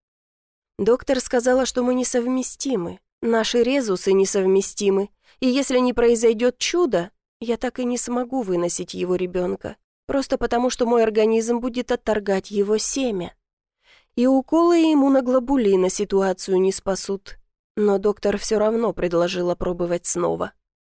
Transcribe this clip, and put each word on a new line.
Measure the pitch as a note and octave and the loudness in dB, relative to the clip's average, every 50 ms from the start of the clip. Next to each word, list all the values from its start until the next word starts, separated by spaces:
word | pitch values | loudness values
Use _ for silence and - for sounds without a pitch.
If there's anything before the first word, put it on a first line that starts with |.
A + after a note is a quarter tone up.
| _ _ _ _ _ _ _ _ _ _ _ _ _ _ _ | _ _ _ _ _ _ _ _ _ _ _ _ _ _ _
Доктор | - G3+ G#3+ A#3+ - - - C4+ B3+ | -2 2 2 2 2 0 -2 -2 -2
сказала, | - - C4 A#3+ A#3 B3+ B3+ C4 B3+ | 0 0 0 0 2 2 2 2 0
что | - - B3+ B3 | 0 -2 -2 0
мы | B3 B3+ | 0 0
несовместимы, | B3+ B3 - - B3 A#3 B3+ B3+ C4 B3 - - - - C#4 B3+ F#3 E3+ E3+ F#3 - _ _ _ _ | 0 0 0 0 0 -2 0 -2 -2 -2 -4 -6 -6 -4 -4 -4 -4 -4 -6 -10 -14 _ _ _ _
наши | - A3+ A3+ A3+ A3 - - A#3+ A3+ | -2 0 0 0 0 0 0 0 2
резусы | B3 C#4 C#4+ B3 G#3+ F3+ F3 - F#3+ | 2 0 0 0 0 0 0 2 2
несовместимы, | F#3+ G3 G3 F#3+ - G3 F#3 F#3+ F#3+ G3 G3 - - - G#3 G3 G3 F#3+ G3+ - _ _ _ _ _ _ | 2 2 2 2 0 0 2 2 2 2 0 -2 -6 -2 0 0 0 0 -2 -6 _ _ _ _ _ _
и | C4 | 0
если | B3+ B3 C#4 C4 - B3+ B3 | 0 2 0 0 0 0 2
не | B3+ B3+ A#3+ | 2 2 2
произойдет | A#3+ A#3 A#3 A#3+ A3 A#3 A3+ A#3 G#3+ A#3+ B3 - | 2 2 2 2 4 2 2 2 2 0 0 0
чудо, | _ - - - F4 F4+ C4 G#3 E3+ F3 - _ _ _ _ _ _ | _ -4 -2 0 0 0 2 0 -2 -2 -4 _ _ _ _ _ _
я | A3+ A#3 A3+ | -6 -4 -4
так | - - A#3+ - - | -4 -4 -6 -6 -4
и | B3 | -4
не | A#3+ B3 | -4 -2
смогу | A#3 - A#3+ A#3+ B3 B3+ A#3+ C4 C4 | -2 -2 -2 -2 -4 -4 -4 -4 -4
выносить | A3 F#3 F3+ E3+ F3 E3+ - - F3+ - - | -2 -2 -2 -2 0 -2 -2 -4 -6 -8 -6
его | F#3 F3+ F3+ F3+ | -6 -2 -2 -2
ребенка, | F3 F3+ F3+ F3+ F3+ F3+ F#3 G3 - - - - - _ _ _ _ _ - | -2 -2 -4 -4 -4 -4 -4 -6 -8 -10 -14 -14 -16 _ _ _ _ _ -4
просто | - C#4 C4 - C#4 | -2 -2 0 -2 -2
потому | - A#3+ A#3 A#3+ A#3 B3 B3+ | -2 -2 -2 0 0 0 -2
что | - - B3 | -2 -2 0
мой | A3+ B3 A#3 A3 | 2 2 2 2
организм | A3 G#3 A3 G#3+ A3 A3 A3+ A3 A#3 A#3+ A#3 | 2 2 2 2 2 2 2 0 0 -2 -2
будет | A#3+ B3+ A#3+ B3 B3 - B3 | -2 -4 -6 -6 -4 -4 -6
отторгать | - _ A3+ G#3+ G#3+ G3 G3+ F#3+ F#3+ - - | -4 _ -2 -2 -2 -2 -2 -2 -2 -4 -4
его | G3+ G3+ G3 G3+ G#3+ | -2 -2 0 0 0
семя. | G#3+ - - - C#4 C4 A#3+ G3+ F3+ F3 - - _ _ _ _ _ _ _ _ _ _ _ _ _ _ _ _ | 0 -2 -2 -2 -2 -2 -2 -4 -4 -8 -10 -14 _ _ _ _ _ _ _ _ _ _ _ _ _ _ _ _
И | A#3+ A#3+ | 2 2
уколы, | C4 C4+ C4+ B3+ - D#4 E4 E4+ E4+ F4 E4 | 4 4 2 2 2 2 4 4 6 4 4
и | D#4+ D#4+ D#4 | 4 4 4
иммуноглобулины | C#4+ C4+ C#4 C4+ C4+ B3 B3 B3+ C4 A#3+ B3+ C#4+ C4 A3 G3 F#3+ F#3 F3+ F#3 | 4 4 4 4 2 2 2 0 0 0 2 0 2 4 4 4 4 2 0
ситуацию | - - G#3 - G3+ F#3+ F#3+ F#3+ F#3 - - G3 F#3+ F#3 | 0 -2 -2 0 0 0 0 0 -2 -2 -2 0 2 2
не | F#3+ F#3+ F#3+ | 2 2 0
спасут. | - - G3 F#3+ - - - G3 G3 - - - - _ _ _ _ _ _ _ | -2 -4 -4 -4 -2 -4 -4 -6 -8 -10 -18 -20 -20 _ _ _ _ _ _ _
Но | G#3+ G#3 G3+ G3 | 0 0 2 2
доктор | F#3+ G3 G#3 G3+ - - G3+ G3+ | 2 0 -2 -2 0 -2 -2 -2
все | G3+ - - A3 G#3 | -2 -2 -2 0 0
равно | G#3 A3 A3+ A3+ A#3 G3+ | 2 2 0 0 -2 -2
предложила | - - F3 E3+ F3 E3 E3+ F3 F#3+ F3+ F3 F3 F3 | -2 -2 -4 0 0 0 0 0 -2 -2 -2 -2 -4
пробовать | - - F3 F3+ F3 F3 E3+ F3 F3 - | -2 -4 -4 -4 -4 -2 -2 -2 -2 -2
снова. | - - F3 F3 E3+ E3 E3+ F3 F#3+ - _ _ _ _ _ | -4 -2 -2 -2 -2 -2 -4 -6 -8 -10 _ _ _ _ _